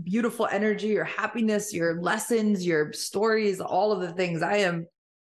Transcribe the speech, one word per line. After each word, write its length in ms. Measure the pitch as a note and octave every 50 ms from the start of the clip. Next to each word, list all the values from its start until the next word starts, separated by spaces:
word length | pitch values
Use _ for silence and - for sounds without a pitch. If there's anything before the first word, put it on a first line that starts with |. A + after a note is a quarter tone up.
| E3+
beautiful 440 | F3 F#3 A3+ A#3 A#3+ - - A3 -
energy, 400 | - G3+ G#3 G#3+ G#3 G3 G3+ G#3+
your 160 | G#3+ F#3 D#3
happiness, 680 | D#3 - - G3+ G#3+ - B3 A3+ G#3+ G#3+ G#3 G3+ - -
your 280 | F3 E3 E3+ E3 E3+
lessons, 640 | E3+ E3+ F#3 A3 G#3 - A#3+ A3+ G#3+ G#3+ G#3 F#3+ F3+
your 280 | F3 E3 D3+ D3+ D3+ -
stories, 680 | - - - - G3 G#3 A3+ A3 A3 G#3+ G#3 F#3+ F3+
all 320 | - - - F3+ G3 G#3+
of 80 | G#3+ F#3
the 140 | F3+ F3 E3
things. 300 | F3 F#3 F3 E3+ D#3+ E3
I 140 | E3+ G#3 G#3
am 280 | G3+ F3+ E3+ E3 E3 - _ _ _ _ _ _